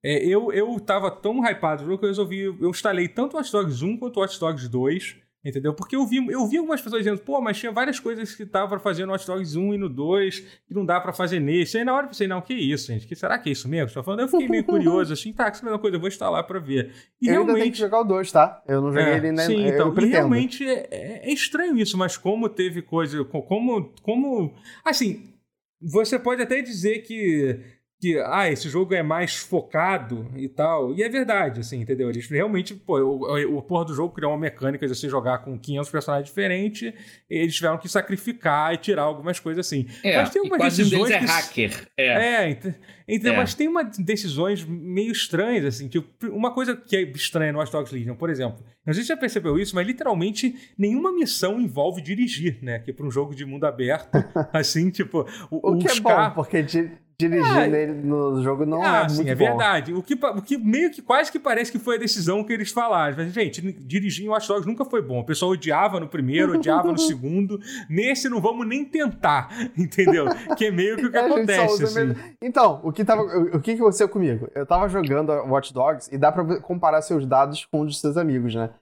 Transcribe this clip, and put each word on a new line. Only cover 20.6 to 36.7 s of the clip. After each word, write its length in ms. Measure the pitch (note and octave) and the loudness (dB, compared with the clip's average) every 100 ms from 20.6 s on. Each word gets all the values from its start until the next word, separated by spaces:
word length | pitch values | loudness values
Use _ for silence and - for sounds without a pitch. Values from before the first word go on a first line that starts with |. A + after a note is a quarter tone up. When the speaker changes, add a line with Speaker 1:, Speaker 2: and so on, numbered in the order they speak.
| C4+ | -2
Speaker 1:
é, 200 | B3+ - | -2 -4
é, 380 | - - G#3+ - | -10 -10 -10 -4
é 40 | |
estranho 440 | D4 - D4+ F4 B3+ | -2 -2 -2 0 2
isso, 200 | G#3 F3+ | 2 0
mas 200 | F3+ - | -2 -2
como 300 | F3+ G#3+ A3+ | -2 0 -2
teve 320 | G#3+ F#3 E3+ | -2 -2 -2
coisa, 420 | E3 E3 D#3 D3 | -4 -2 -2 -2
co-, 180 | C#3 D3+ | -4 -4
como, 500 | - G3+ B3 A3 D#3 - | -2 0 0 -2 -4 -8
como, 520 | - A#3 C#4 A#3+ E3 - - - - | -2 0 0 0 -2 -6 -20 -6 -2
assim, 440 | D4 A#3 - - _ _ _ _ _ | 0 0 -2 -12 _ _ _ _ _
você 380 | E3 F3 A3 B3+ | -2 0 2 0
pode 220 | A#3+ B3 | 0 -2
até 180 | A#3+ C4 | 0 -2
dizer 380 | B3 G#3 F#3+ A3 | -2 -2 -2 -2
que, 600 | A3 A3 G3 D#3 C3+ A2+ - _ _ _ | -6 -2 0 2 0 -2 -8 _ _ _
que, 180 | F3+ D#3 A#2+ | -2 0 0
"Ah, 240 | E3+ F#3+ | 0 0
esse 160 | C#3 E3 | 0 -2
jogo 260 | D3+ F#3 F#3 | -2 0 0
é 80 | |
mais 320 | D3+ D#3+ F3 - | 0 0 -2 -4
focado 880 | - F3+ - D#3 F3 G3 A2+ A#2 A#2 C3 | -2 -4 -2 0 0 0 -4 -8 -8 -8
e 120 | C3 | -8
tal", 420 | - D3+ D#3+ B2+ | -2 0 2 -2
e 100 | D#3+ | -2
é 60 | A3+ | -2
verdade, 500 | C4 A#3 G3+ D#3+ A#2 | 0 0 0 0 -4
assim, 200 | A2+ B2+ | -8 -8
entendeu? 280 | A#2 B2+ B2 | -4 -2 -2
Eles 180 | A#2 A#2+ | -4 -4
realmente, 440 | D3+ G3+ G3 F3+ | -2 0 -2 -4
pô, 260 | G3 - D3+ | -10 -2 2
o, 320 | C3+ C3+ C3 | 2 0 -2
o, 260 | D3 C#3+ D3 | -2 0 -2
o 40 | |
porra 240 | C3 F3 E3 | -2 -2 -2
do 80 | |
jogo 200 | C#3+ E3+ | -4 -4
criou 180 | - D3 | -2 -4
uma 80 | D3+ | -2
mecânica 480 | D#3 - C3 C#3 C#3+ | -4 -4 -4 -2 -4
de 80 | B2 | -4
você 120 | D3 | -4
jogar 320 | C3 A#2+ B2+ | -2 -2 -4
com 180 | C3 B2 | -4 -12
quinhentos 320 | A#2+ C#3+ C#3+ | -6 -6 -4
personagens 360 | D#3 D3 C#3+ C#3+ | -6 -2 -4 -4
diferentes, 540 | - G3 F3+ G#3 | -4 -2 -2 -4